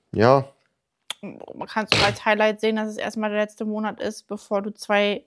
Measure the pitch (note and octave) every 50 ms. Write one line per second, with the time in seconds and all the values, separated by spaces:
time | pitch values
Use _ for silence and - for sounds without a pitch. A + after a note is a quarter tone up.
0 | _ _ - - G#2+ A#2+ C3+ C#3 - - _ _ _ _ _ _ _ _ _ _
1 | _ - - _ - F#3+ - - - - - - - - - A3+ G#3+ - - -
2 | - G3+ G#3 - - A3 G#3+ G#3 G#3+ G#3+ G#3 G#3 - A3 A3 A3 A3 G#3+ G#3+ -
3 | - - - A3+ G#3+ G#3+ G#3 G#3 G#3+ G#3 - - A3+ G#3+ G#3+ G#3+ G#3+ G#3 - -
4 | - G#3+ G#3+ - - - G3+ G#3 - - G#3+ G3 G3+ G#3+ G#3 - - - G#3 G3+
5 | G#3 G#3 G#3 - -